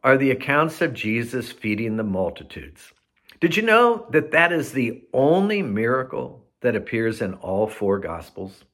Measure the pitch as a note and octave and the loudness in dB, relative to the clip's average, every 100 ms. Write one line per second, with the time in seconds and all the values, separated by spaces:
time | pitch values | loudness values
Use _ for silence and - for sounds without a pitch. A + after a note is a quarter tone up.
0 | C3 C3+ C3+ B2+ - C#3+ D#3+ D#3 E3 A#2+ | 4 4 4 0 0 0 0 0 -4 -2
1 | G#2+ A2+ A#2 B2+ A#2+ - G#2+ G#2+ A2+ A2 | -4 -2 -4 -6 -8 -8 -4 -2 -2 -2
2 | G#2+ F#2 F2+ - D2 - - - - _ | -2 -2 -2 -4 -16 -16 -18 -20 -20 _
3 | _ _ _ - F3 F3 A3 A3 A#3+ A3+ | _ _ _ -2 0 2 4 6 6 2
4 | - D#3 C#3+ D#3 E3+ E3+ C3 C3 A#2+ A#2 | 0 0 2 2 2 2 -2 -2 -2 -4
5 | _ B2+ C#3 F3 G3+ G#3 C#3 G2+ A#2 C3 | _ 2 4 4 2 0 -2 -2 0 0
6 | B2+ - - - _ _ B2 G#2+ G2+ A2+ | -2 -8 -10 -12 _ _ -2 -2 -4 -2
7 | A2+ A2 G#2 F#2 - F#2+ G#2+ - G2+ G2 | -2 -2 -6 -6 -6 -2 -2 -2 -2 -2
8 | D#2+ E2+ E2 - F#2+ F#2+ _ | -2 -10 -12 -14 -14 -16 _